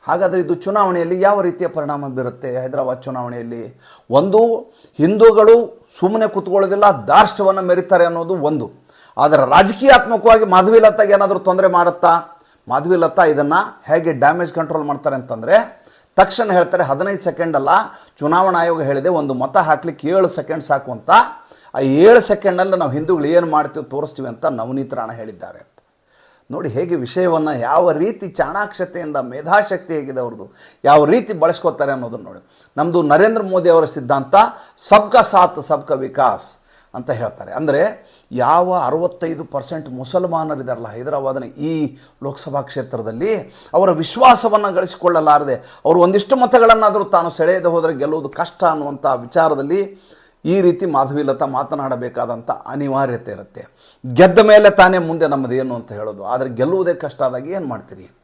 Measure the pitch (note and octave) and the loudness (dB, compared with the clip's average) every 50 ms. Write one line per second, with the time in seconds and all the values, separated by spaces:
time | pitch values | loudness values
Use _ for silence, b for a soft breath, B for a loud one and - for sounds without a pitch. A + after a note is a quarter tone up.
0 | _ - D#3 F3+ G3 F3+ F3 F#3 F3 D3+ F3 F3 - G3 G3+ G#3 G3+ F#3 F3+ F3 | _ -4 -2 -2 -2 -2 -2 -2 -2 -2 -4 -6 -4 -4 0 0 0 0 0 -2
1 | E3 E3+ F3+ F3+ G3 G3 G#3 G3+ F#3 F3 E3+ - F3+ E3 - D#3+ D3 C#3+ D3 C#3+ | -2 -2 -2 0 2 0 2 0 -2 -4 -4 -4 -8 -6 -6 -6 -6 -6 -8 -8
2 | C#3+ C#3 B2+ B2+ B2+ B2 B2 - - C3 B2 B2+ B2+ C3 C3+ C#3+ C3+ B2+ B2+ B2+ | -8 -8 -8 -6 -8 -8 -10 -10 -10 -8 -8 -6 -8 -6 -6 -4 -4 -4 -6 -8
3 | - C#3 B2+ B2+ B2 A#2+ A#2+ A#2+ A#2 A#2 A#2+ A#2 A2 A2+ - b b b b b | -10 -10 -10 -10 -10 -10 -10 -12 -12 -12 -12 -14 -14 -16 -18 b b b b b
4 | b b A#2 C#3 E3+ G3 F#3+ A3 A#3 A#3 A3+ - - b b b b b b - | b b 2 2 2 4 4 4 4 4 0 -4 -8 b b b b b b 0
5 | D3 E3+ G#3+ G#3+ A3+ A3+ G#3 G#3+ G#3+ A3 A3+ A#3+ A3+ - - _ _ _ - - | 0 0 4 8 8 8 8 8 8 8 8 6 4 -2 -10 _ _ _ -6 -4
6 | F3 F#3 G#3+ A3+ A3 G#3 G#3 G3 G3 F#3+ F3+ G3 G3 F#3 G3 G3+ G3+ G3+ E3+ B2+ | -2 -2 0 0 -2 -2 -2 -6 -6 -2 0 0 0 0 2 4 4 4 4 2
7 | G#2 C3+ C#3+ G3 - - - - G3+ G3 G3 F#3+ F#3 F3+ F3+ F3+ F3 - F#3+ E3+ | -2 4 4 4 4 4 0 0 0 0 0 0 0 0 0 0 2 2 2 4
8 | E3+ E3+ E3+ E3+ E3+ E3 F#3+ F3 - D3+ D#3 D3 A#2 - - _ _ b b b | 4 2 0 -4 -6 -4 -4 -2 -2 -2 -2 -4 -6 -10 -12 _ _ b b b
9 | b b b - C#3 D3+ D#3 C#3+ C3 B2 C#3 E3+ G3 G3 A3+ - B3+ C4+ C4 A#3+ | b b b 0 2 4 4 4 4 4 4 4 4 4 0 2 6 6 6 6
10 | - A3 A#3 G#3 G3 A3+ A3+ A3 A3 G3 F3+ F#3 F#3 G#3 A3+ A3+ A3 G#3+ G#3 G#3+ | 6 2 -4 2 6 6 6 6 4 4 4 4 4 4 4 6 4 4 4 4
11 | G#3+ G3+ G3+ G3 G3+ G3 G3 F3+ F#3+ F#3+ F3+ F#3 F#3+ F#3 F3+ F3 E3+ F3 E3+ - | 2 2 4 2 2 0 -2 -2 -2 -2 0 2 2 2 2 2 2 0 0 2
12 | - E3+ E3 E3+ E3 - b b b b b b b - B2 C#3 D3+ F3 F#3 F3 | 2 2 2 2 -2 -10 b b b b b b b -4 -4 -4 0 0 0 2
13 | E3 D#3 D#3+ - F3 D#3+ D3+ C#3 C#3+ C#3+ E3 F#3 - - - _ _ - D3+ E3+ | 2 0 2 2 2 2 2 0 0 0 0 -2 -2 -4 -14 _ _ -2 -2 -2
14 | D#3+ E3 D3+ B2 C3+ D3 E3 F3 F3 D#3 - E3 D#3+ D3+ D#3+ D#3+ D3 D3 C#3 C#3 | 0 -4 -2 0 0 0 0 0 -6 -6 -6 -8 -6 -4 -6 -6 -4 -6 -8 -4
15 | - D3+ C3+ C3 B2 - A#2 A2 A2+ B2+ F#3 A3 A#3 - - b b b b b | -4 -6 -6 -6 -8 -10 -12 -10 -2 2 2 2 2 -2 -14 b b b b b
16 | b b _ - F#3 F#3 - - A#3 G#3 F#3 F3+ E3+ F3 - F3 E3 C3 C#3 C#3+ | b b _ 2 2 2 2 -4 -2 0 2 0 2 0 0 -2 -2 -2 -2 -4
17 | F3+ G3+ G3 F#3 - F3+ - - E3+ E3 D#3 C#3 C3+ C#3+ E3+ G3+ A3 F3 B B | -4 -6 -6 -6 -6 -8 -6 -4 -6 -2 -2 -2 0 2 0 0 0 -4 B B
18 | B B B _ C#3+ D3+ E3 F3+ F#3+ F#3+ F3+ E3+ E3+ E3+ E3 D#3+ D#3+ C3+ C#3 C#3 | B B B _ -4 0 0 2 2 2 0 0 0 0 -2 -2 -2 -4 -4 -2
19 | C3+ F3+ F3 D#3 D3 C#3 C3 B2 B2+ C3+ - F#3+ E3+ D#3 D#3 D3 - E3+ D3 - | -2 -2 -2 -2 -2 -4 -4 -4 -6 -2 0 0 2 2 -2 -2 -2 -10 -10 -8
20 | - D3+ F3+ F#3+ F#3 E3 F3 E3 C#3 - D#3 D#3+ - - C#3+ C3+ - C3+ A#2+ A2 | -6 -2 0 0 0 0 -2 -8 -8 -8 -10 -10 -2 -2 -2 -2 -2 -8 -12 -10
21 | - - F#3 A3 - - - b b b b b b b b - C#3 C3+ C3+ D3+ | 0 4 4 4 4 2 -8 b b b b b b b b -4 -2 0 4 6
22 | F3 G#3+ A#3+ A#3+ - - G#3 G3+ - G3 F3+ F3+ F#3+ G3 F#3+ F3+ D#3+ C#3 B2+ D3+ | 8 8 8 6 4 2 -2 0 0 -2 0 0 0 0 0 -2 -2 -4 -4 -4
23 | D#3+ E3+ F#3 D#3+ C#3+ D3 E3+ F3 F3 D#3+ D3+ D3+ D3 C#3+ - D#3+ C3+ - C3 C#3+ | -2 -2 -2 0 0 2 2 2 2 2 0 -2 -2 -2 -8 -12 -12 -8 -8 -8
24 | D3+ D3 - - C3 B2 A#2 A#2 - D#3+ C3+ A#2 A2+ B2 C3 C3+ C3 A#2 C3 - | -8 -8 -10 -12 -12 -12 -10 -6 -6 -6 -6 -6 -8 -8 -8 -8 -8 -8 -8 -10
25 | A2+ A2+ A#2 A2+ A2 A2 G2 E2+ F2+ F#2 - - - _ _ _ _ _ _ _ | -10 -10 -12 -14 -16 -18 -16 -18 -20 -20 -20 -20 -20 _ _ _ _ _ _ _
26 | b b b b b b b b b _ C3 F3 F#3 C#3+ G#2+ C3 F3+ E3+ F3 D3 | b b b b b b b b b _ -12 -8 -8 -6 -6 -6 -4 -4 -4 -6
27 | B2 A#2+ - F3+ F3+ F3 E3 D#3+ D#3 D#3 D3 A#2+ A#2 B2 C#3+ E3 F3+ F3 D3+ D3+ | -6 -6 -4 -2 0 0 0 0 -2 -4 -4 -4 -4 0 0 2 2 2 0 0
28 | F3 A3 A3 - G3+ F3+ - - D3+ C#3 E3+ G3+ G#3 G3 - - F#3 F3+ F#3 - | -2 -4 -4 -8 -12 -10 -4 -4 -4 -4 -4 -6 -6 -6 -6 -10 -10 -8 -8 -12
29 | E3+ D3+ D3 C#3 B2+ B2 B2 C#3+ D3+ E3 F#3+ G#3 G#3 G#3 G3 E3+ F#3 - E3 D3+ | -10 -6 -6 -6 -8 -8 -12 -12 -4 0 0 0 0 0 -6 -8 -6 -8 -8 -8
30 | C#3 C3+ C3+ C3 B2 A#2 A2+ G#2+ F#2 F#2+ b b b b b b - C#3 D3 D3+ | -8 -6 -8 -8 -8 -8 -10 -14 -18 -20 b b b b b b 2 4 6 6
31 | D3 D3 G3+ B3+ G3 G#3+ G#3 D#3+ D#3 E3 D#3+ - - E3+ - - C#3+ C#3 C#3 C3 | 6 4 2 0 0 -4 -2 0 0 0 0 0 -4 -4 -2 -2 -4 -4 -4 -6
32 | B2 A#2 A2+ A2+ G2 F#2 F#2+ F2+ _ b b b b b b C#3 D3+ F3 E3+ F3 | -8 -12 -12 -14 -16 -18 -20 -20 _ b b b b b b -4 -4 0 0 0
33 | D#3+ D3 C#3+ D#3+ G3+ A3 A3+ A3 G3+ F#3+ F#3 F#3 E3+ F3 E3 E3 D#3 - - D3+ | 2 4 4 4 4 4 2 -2 -4 -2 -2 2 2 4 4 4 2 2 -4 -10
34 | B2+ A#2+ C#3+ C3+ C3+ C3 - G3 A3+ A#3 B B B B B B - - G3+ G#3+ | -4 -2 -2 -2 0 2 4 4 4 4 B B B B B B 0 4 4 4
35 | G#3+ G3+ B3 A#3+ G#3+ - - F#3+ F3+ - - D3+ C3+ - D#3 C#3+ C#3+ - D3+ B2+ | 4 4 2 2 2 4 4 2 2 2 0 -8 -4 -4 -4 -4 -2 -4 -4 -4
36 | C3 B2+ - C#3+ C3 A#2+ G2+ F#2 - - - _ b b b b b b - C3 | -4 -6 -2 0 0 0 0 -2 -10 -16 -18 _ b b b b b b -16 -12
37 | B2 - C3 A2+ A#2+ G#2 - - - - F2+ C3+ D#3 D3 C#3 D3 F3 A3 G#3+ - | -8 -8 -6 -6 -6 -8 -10 -12 -18 -12 -10 -6 -2 -2 0 0 0 -2 -4 -10
38 | b b b b b b - B2 B2 B2+ D#3+ F3 F3+ F3+ F3+ F3+ C#3+ B2 C#3+ E3 | b b b b b b -4 -2 0 2 2 2 2 0 -2 -2 -2 -2 -2 -2
39 | F3 F3 F3 - E3+ E3 E3 C#3+ E3 - - C#3 B2 - E3+ D#3 D3+ C#3 B2+ B2 | -4 -6 -6 -6 -8 -8 -8 -10 -12 -10 -10 -10 -10 -8 -12 -12 -12 -12 -14 -14
40 | B2+ B2 - F3+ F3+ F3 E3 D#3+ D#3 D#3 D3+ C3 B2+ B2 B2 A2+ A#2 G#2+ G#2+ A#2 | -12 -6 -4 -4 -4 -2 -4 -6 -4 -6 -8 -8 -8 -8 -8 -10 -10 -14 -14 -12
41 | B2+ D3 D3 C#3 C3+ C3+ C3 B2+ B2 A2+ - C#3 D3 D#3+ E3 D#3 D3+ C3+ b b | -8 -6 -6 -4 -4 -4 -6 -6 -10 -12 -12 -8 -6 -6 -4 -4 -4 -6 b b
42 | b b b b - C#3 C#3 - - D3+ C#3 C#3+ C3+ - - C#3 A#2+ - - A2+ | b b b b -12 -12 -10 -10 -12 -8 -8 -8 -8 -6 -10 -10 -8 -8 -10 -8
43 | A2 A2 A2+ A#2+ E3+ G#3+ A3 F#3 - B B B B B - E3 F#3+ F#3+ E3+ D3+ | -8 -8 -6 -6 -4 -4 -4 -4 -6 B B B B B 0 2 2 2 0 0
44 | E3 - - A#3 C4 B3+ A#3+ A3+ A#3 A3+ G#3 G#3+ G#3 G3 F3 F#3 F#3+ F#3 - - | -4 -6 0 4 6 6 6 6 2 0 0 0 0 0 -2 -2 -4 -4 -8 -2
45 | E3 F3 F3 D#3+ D#3 D3+ D3 D3 D3 C#3 B2+ A2 - - - - _ D3+ E3 F3+ | -2 0 0 2 4 4 4 4 2 -2 -6 -6 -8 -20 -20 -4 _ 2 4 4
46 | F3 F3+ G3 G3+ G3 - C4+ C4 B3 A#3 B3+ B3 A#3 A3+ A3+ A3 A3 G#3 G#3 G#3 | 4 4 2 0 0 0 0 2 2 2 4 4 6 6 6 4 4 2 2 0
47 | G3 G3+ G3 E3+ E3+ E3+ - - D#3+ E3+ F#3 F#3 E3 F3 E3 E3+ E3 E3 D#3+ B2+ | -2 0 0 0 0 -2 -4 -2 0 0 0 0 0 0 0 0 -2 -2 -2 -4
48 | C#3+ D3+ D#3 D#3+ C#3 C#3 - - E3+ E3+ _ _ F#3+ E3+ D#3 D3+ C#3+ C#3+ C#3+ C3+ | -4 -4 -4 -6 -6 -10 -8 -8 -8 -8 _ _ 0 0 0 -2 -6 -8 -10 -4
49 | - C#3 C3 B2 A#2+ A#2 - F3 D#3+ D#3+ D3+ C3+ C#3 C#3+ E3+ G3+ G3+ G3 b b | -4 -4 -4 -4 -8 -2 0 0 2 2 0 -2 -4 -4 -4 -4 -4 -6 b b
50 | b b b b b b b b - D#3 F3+ G3 F#3 F3 E3+ F3 F#3+ F3 D3+ C3 | b b b b b b b b -4 -2 0 2 2 2 0 0 -4 -2 0 -2
51 | C#3 C3+ C#3+ D3 D3 C3+ C3+ C3+ D#3 C#3 C3 B2+ C#3+ - D#3+ C#3+ C3+ C3+ B2+ A#2+ | -2 -2 -2 -4 -2 -2 -2 -2 -4 -4 -4 -6 -6 -6 -8 -8 -6 -6 -6 -6
52 | B2 A#2 - A#2+ B2 A#2 A#2 A2+ A#2 - - - - - B2+ C#3+ C#3+ C#3 C3 C3+ | -8 -8 -6 -6 -6 -6 -8 -10 -8 -10 -10 -10 -10 -12 -8 -8 -6 -4 -2 -2
53 | C#3 B2+ A#2+ A#2 - G#2+ G#2 G2 G2 _ _ - - _ b b b b b b | -2 -4 -6 -8 -10 -12 -14 -14 -16 _ _ -20 -20 _ b b b b b b
54 | - B2+ B2 B2 F3+ F#3 E3+ A3+ G#3+ G#3+ G#3+ G#3+ G#3 G3+ G3 G3+ F#3 F#3 F#3+ F3+ | -12 -4 4 6 6 6 8 6 6 8 8 8 8 8 6 6 6 6 4 0
55 | E3 D#3+ E3 D#3+ E3 D3 C#3+ C#3 C3 A#2+ B2 C3 C3 C3 A#2+ A#2 A#2 - G#2+ G#2 | -2 -4 -2 -2 0 -2 0 -4 -4 -4 -4 -4 -4 -4 -8 -10 -10 -12 -12 -10
56 | G#2+ A2 G2+ G2 F#2+ G#2 B2 B2+ C3+ B2+ A#2+ A2+ C3 D#3 F#3 F#3+ F3+ F3 E3+ F3 | -10 -10 -10 -12 -8 -6 -4 -4 -4 -6 -4 -4 -2 -2 0 -2 -2 -2 -4 -4
57 | - C#3+ - - C#3 B2+ B2 B2 C3+ D#3 F#3+ G3 E3 C3 A#2+ G#2 - _ G2 F#2+ | -8 -14 -6 -4 -4 -4 -4 -6 -10 -10 -10 -10 -8 -8 -10 -12 -14 _ -20 -20
58 | F2+ _ _ _ | -20 _ _ _